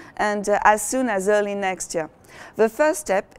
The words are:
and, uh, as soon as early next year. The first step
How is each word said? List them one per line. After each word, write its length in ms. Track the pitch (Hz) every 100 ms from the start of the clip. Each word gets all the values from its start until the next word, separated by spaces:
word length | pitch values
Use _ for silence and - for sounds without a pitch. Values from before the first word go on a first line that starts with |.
| - -
and, 280 | 208 208 202
uh, 80 | 202
as 200 | 208 214
soon 260 | - 262 254
as 180 | 196 185
early 280 | 208 208
next 400 | 202 190 185 -
year. 160 | 170 156 - - - - -
The 120 | 220
first 320 | - 302 302
step 340 | - 190 -